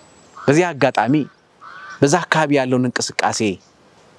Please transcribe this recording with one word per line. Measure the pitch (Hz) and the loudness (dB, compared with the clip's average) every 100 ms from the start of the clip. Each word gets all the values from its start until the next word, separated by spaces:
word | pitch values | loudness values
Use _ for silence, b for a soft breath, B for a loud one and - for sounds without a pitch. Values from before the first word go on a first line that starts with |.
| - - - - | -20 -20 -20 -4
በዚህ | - 151 175 | 0 2 2
አጋጣሚ | 143 131 120 113 151 127 - _ _ - - - - | 0 0 2 2 0 -2 -8 _ _ -20 -20 -20 -2
በዛ | 139 175 | 2 2
አካባቢ | 160 156 151 | 0 -2 0
ያለውን | 143 131 127 127 | 0 2 0 0
እንቅስቃሴ | - - - 107 104 110 90 _ _ _ _ _ | -4 -6 -4 -4 -2 -2 -4 _ _ _ _ _